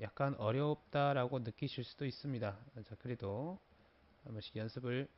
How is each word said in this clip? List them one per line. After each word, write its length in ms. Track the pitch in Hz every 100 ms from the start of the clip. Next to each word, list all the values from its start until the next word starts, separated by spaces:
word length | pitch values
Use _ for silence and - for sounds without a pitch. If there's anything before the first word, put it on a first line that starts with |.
약간 340 | 104 - 139 135
어렵다라고 1040 | 107 131 147 147 - 143 143 135 123 131
느끼실 440 | 113 - 139 -
수도 220 | 120 - 139
있습니다. 520 | - 147 123 104 101 127 117
자, 100 | 104 110
그래도 600 | 127 123 98 104 156 190 _ - - _ - -
한 80 | -
번씩 240 | 110 - 110
연습을, 520 | 110 123 123 127 -